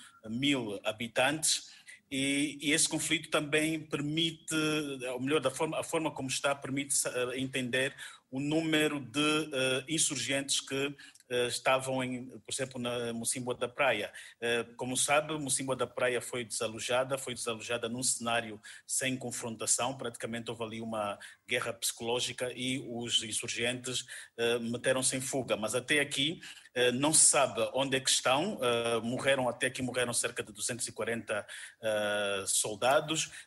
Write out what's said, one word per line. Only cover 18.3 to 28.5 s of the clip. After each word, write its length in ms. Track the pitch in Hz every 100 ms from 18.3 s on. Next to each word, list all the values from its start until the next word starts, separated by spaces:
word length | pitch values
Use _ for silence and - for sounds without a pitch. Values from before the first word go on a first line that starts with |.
| 117 110 107 - - -
sem 300 | - 131 127
confrontação, 800 | 123 - 120 110 110 - 123 131
praticamente 540 | 120 - 117 117 117
houve 140 | 110
ali 180 | 110 113
uma 360 | 113 110 104 101 - - -
guerra 260 | 123 120
psicológica 800 | 117 - - 117 123 127 120 123 120
e 280 | 127 131 117
os 360 | 117 117 -
insurgentes, 840 | 113 104 117 - 120 127 127 123 - - - -
eh, 220 | 117 120
meteram-se 560 | 113 120 135 131 131 135
em 60 |
fuga. 340 | 131 139 113 104
Mas 200 | 107 127
até 240 | - 151
aqui, 400 | 143 - 143 185 - - - 127
eh, 160 | 123
não 220 | 123 147
se 120 | 156 -
sabe 360 | 151 127 117 107
onde 240 | 127 139 131
é 20 |
que 100 | 127
estão. 480 | - 127 135 190